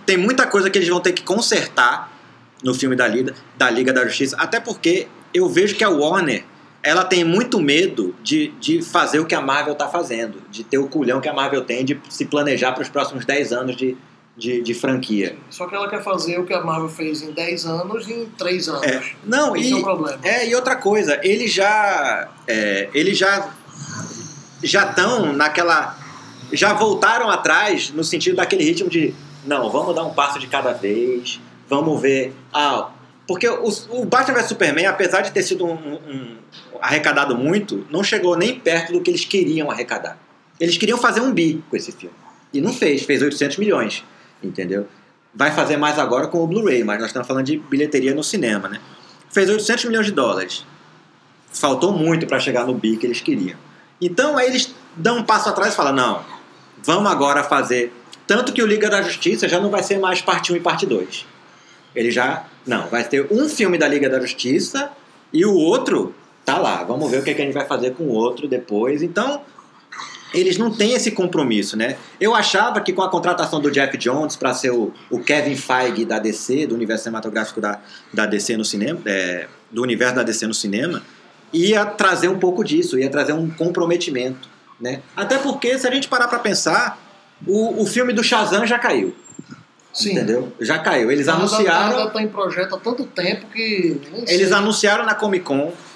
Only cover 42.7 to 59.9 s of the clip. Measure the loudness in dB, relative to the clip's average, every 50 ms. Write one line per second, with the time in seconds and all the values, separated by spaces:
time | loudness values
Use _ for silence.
42.7 | 0 2 2 2 2 2 2 0 2 2 2 0 0 0 -2 -2 0 0 2 2
43.7 | 2 2 0 -2 -6 -8 -12 -16 -20 -20 -20 -20 _ _ -12 -10 -8 -6 -4 -4
44.7 | -2 -4 -4 -6 -12 -20 _ _ _ _ _ _ -2 0 0 2 2 2 2 2
45.7 | 2 2 0 0 2 0 0 2 0 0 0 0 0 0 0 0 0 0 2 2
46.7 | 2 2 2 0 -2 -2 -4 -4 -6 -6 -4 -2 -2 -2 0 -2 -2 -4 -2 -2
47.7 | 0 0 0 2 2 2 2 2 0 0 -2 -2 -2 -2 0 0 0 -2 -4 -6
48.7 | -10 -12 -14 -18 -20 -20 -20 -20 -20 -20 -20 -2 2 2 4 4 2 2 0 0
49.7 | 0 0 0 0 0 0 0 0 0 0 0 2 0 -2 -4 -6 -8 -10 -12 -16
50.7 | -20 -20 -20 -20 -20 -20 _ _ _ _ _ _ _ _ _ -14 -4 -2 0 0
51.7 | 2 2 2 2 2 2 2 2 2 2 0 0 -2 0 0 0 0 0 0 0
52.7 | -2 0 0 0 0 0 0 -2 -2 -2 -2 -2 -2 0 -2 -4 -6 -10 -18 -20
53.7 | -20 -20 -20 _ _ _ -4 -2 0 2 0 2 2 2 2 2 2 0 -2 -4
54.7 | -8 -16 -20 -18 -10 -2 0 0 2 2 2 2 2 2 2 0 0 0 0 0
55.7 | 2 2 2 2 2 2 2 2 0 -2 -6 -12 -18 -20 -20 -20 -20 -20 -20 -20
56.7 | -20 -6 0 2 2 4 4 2 2 4 4 4 4 2 2 2 2 0 2 2
57.7 | 0 0 0 -2 -6 -12 -20 -20 -20 -10 -2 0 2 2 2 0 0 2 2 2
58.7 | 4 2 2 2 2 0 0 -2 -4 -2 0 0 0 2 2 2 2 2 2 0
59.7 | 0 -2 0 0